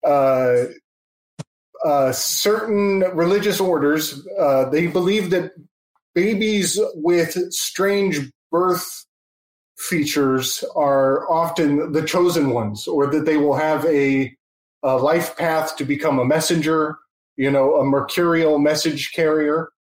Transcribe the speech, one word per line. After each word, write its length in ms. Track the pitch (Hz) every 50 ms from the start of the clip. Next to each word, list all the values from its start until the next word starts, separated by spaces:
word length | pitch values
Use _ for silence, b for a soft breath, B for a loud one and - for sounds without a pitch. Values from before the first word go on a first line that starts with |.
| -
uh, 600 | 151 143 143 135 135 131 131 131 123 123 123 127 123 - - _ _ _ _ _ _ _ _ _ _ _ - - _ _ _ _ _ _ - -
uh, 280 | 160 147 143 135 131
certain 880 | 127 - - - - - - 202 208 226 220 226 214 202 202 202 196 190 185 180
religious 460 | - 160 170 175 196 208 196 208 190 -
orders, 680 | 196 185 175 151 139 147 151 156 151 - - 139 - - - 190
uh, 300 | 165 143 135 135 135 131
they 160 | 143 156 175
believe 440 | 170 - 185 180 185 202 214 196 175
that 200 | 185 180 143 - - - - _ _ _ _ _ _ _ _ _ _
babies 640 | 175 180 208 226 190 220 214 214 208 185 165 - 202 214 - -
with 420 | 165 151 170 175 170 165 160 - 185 175 -
strange 680 | - - - - - - 190 196 202 202 196 190 156 147 139 127 _ _ _ _
birth 520 | - 170 180 185 180 175 - - - - - _ _ _ _ _ _ _ _ _ _ _ _ _ _
features 840 | - - - 190 165 147 147 - 147 139 135 131 131 127 - - - - - -
are 520 | - 147 143 139 135 135 135 135 - - -
often 600 | 165 165 170 165 165 - 165 143 143 147 165 170
the 140 | 147 156 156
chosen 460 | 151 - 185 175 175 170 165 147 135
ones, 360 | 120 117 110 104 104 107 -
or 220 | - 90 143 139 139
that 160 | 147 156 151
they 120 | 160 156
will 200 | 151 147 147 135
have 280 | 135 156 156 156 147 135
a, 460 | 165 156 143 139 135 135 135 135 120 - _ _ _ _ _ _ _ _ _ -
a 120 | 135 131
life 400 | 127 127 147 165 175 175 - -
path 380 | - 170 165 160 160 156 160 -
to 100 | - 147
become 360 | 135 143 143 - 160 139 131
a 40 | 123
messenger, 720 | 127 151 160 156 - 175 165 151 156 160 160 151 156 156 - _ _ _ _ _ _ _
you 140 | - 131 139
know, 240 | 139 139 135 139 160
a 100 | 151 135
mercurial 760 | 139 139 139 135 - - 175 175 170 165 165 165 156 151 147
message 500 | 143 151 156 156 - 165 151 143 - -
carrier. 580 | - - 165 156 156 156 151 147 151 165 160 - _ _